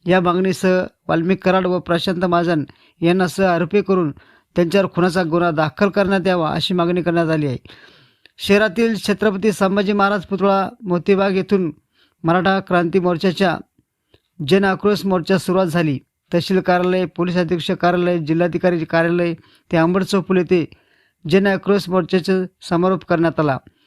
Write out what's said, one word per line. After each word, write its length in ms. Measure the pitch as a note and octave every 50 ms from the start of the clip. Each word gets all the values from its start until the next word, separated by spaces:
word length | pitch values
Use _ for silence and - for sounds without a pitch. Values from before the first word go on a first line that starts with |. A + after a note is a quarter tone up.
| _
या 160 | F3+ F3+ F#3+
मागणीसह 640 | F3 F3+ F3 F#3 F#3+ F#3+ F3+ - - F#3+ F#3 F#3 - - - _ _ -
वाल्मिक 380 | D#3+ E3 E3 F3+ F#3+ F#3 -
कराड 220 | F#3+ F#3 F#3+ F#3 F#3
व 120 | F3+ F3
प्रशांत 460 | E3+ - E3+ E3+ - G3 F3+ F3 F#3
महाजन 380 | F3+ F3 E3+ E3+ E3+ E3+ D3+ C3+ - - _ _ _ _ _
यांना 260 | E3 E3+ F3 F#3+ F#3 E3
सह 180 | - G3 G3
आरोपी 360 | F#3 F3 E3 F3 E3 G3+ G#3
करून 300 | G3 - F#3+ F#3 F3 D3 C3+ - - _ _ _ _ _ _
त्यांच्यावर 320 | E3+ F3 E3 D#3+ G3+ F#3+ E3+ -
खुनाचा 280 | F3 F3 F#3 D#3 F#3+ F3+
गुन्हा 280 | D#3+ D#3 F3 F3 F3
दाखल 380 | D#3+ D#3 D#3 D3+ - - G#3 G3+
करण्यात 380 | G3 G#3 G3 F#3 G3 E3+ E3 F#3+
यावा 240 | F3+ F3 D#3+ D3+
अशी 220 | - E3 - - F#3+
मागणी 280 | F3+ E3+ E3+ F3+ F3+
करण्यात 280 | D#3+ F3 E3 E3+ E3 D#3+
आली 180 | D#3+ D#3 D3 C#3
आहे. 100 | B2 - - - - - - - _ _ _ _ _ _ _ _ _ -
शहरातील 580 | - - G3 G#3 G#3+ G#3+ - A3+ A#3 A3+ A3+
छत्रपती 560 | F#3+ - - G3+ - G#3 A3 F#3+ G3 F3+ A3
संभाजी 420 | F3+ - G3 F#3+ F#3+ G#3 G3+ F#3+ G#3
महाराज 320 | G3+ G3 G3 G#3 G3+ D#3+
पुतळा 440 | - G3 F3+ F#3+ G3+ G3 G3 F#3+ - - - A#3
मोतीबाग 520 | F#3 F3 F3 E3+ - G3 F#3+ G3 G3+ F#3
येथून 360 | F#3+ F3+ - G#3 F#3+ F3+ D#3 - - _ _ _ _ _ _ _ _ -
मराठा 360 | E3 E3+ F#3 F3 G3 F#3+ G3
क्रांती 400 | F#3+ - F#3 F3 F3 E3+ D3+ F#3+
मोर्चाच्या 580 | F3 F3+ F3 D#3 - F#3+ E3 - G3 F3 D#3 - - - _ _ _ _ _ _ _ _ _ _ _ _ _ - D3+ C3+
जन 160 | F3+ G3 G3
आक्रोश 420 | G3 F#3+ - - G#3 G#3 - -
मोर्चा 320 | G3 F#3+ F3+ D#3 - G3 E3+
सुरुवात 300 | - - F3 F#3+ F#3+ E3+
झाली. 320 | D3 F3 E3 D#3 C#3 - - _ _ _ _ _ -
तहसील 260 | F3 E3 - F#3+ F#3
कार्यालय, 460 | F3+ F#3 F3+ F3+ F3+ F3+ F#3 F#3 F#3
पोलीस 320 | F3 - - F3 F3+ E3+ F3+
अधीक्षक 400 | F3 D#3+ F3+ E3 D3 - F#3 -
कार्यालय, 400 | - F3 F3 F3+ F3+ F3 F3+ E3+
जिल्हाधिकारी 680 | D#3 C#3+ D#3+ E3 F3 F3 D#3 E3+ - F3+ F3 E3+ D#3+
कार्यालय 480 | - - E3 E3 E3+ F3 F3 F3 E3+ E3 - _ _ _ _ _ _
ते 60 | - D#3+
आंबट 260 | D#3+ E3+ F3+ G3 F#3
चौफुली 360 | - - G3 - - F#3+ F3+
येथे 260 | F3 C#3+ F#3 F3 D3 - - _ _ _ _ _ _ _ _ _ _ D#3+
जन 180 | D#3+ G3 G3 G3+
आक्रोश 420 | F#3+ F#3+ - F#3 G3+ G3 - E3+
मोर्चाचा 440 | F3+ F#3 E3+ - - F#3 D#3+ - F#3+ F#3+ F#3 F#3 - _ - -
समारोप 360 | F#3 E3+ F3+ F#3+ F#3+ F3 -
करण्यात 340 | - F3 D#3+ E3+ E3 D#3 -
आला. 180 | D#3 D3 C3 C3+ - - _ _ _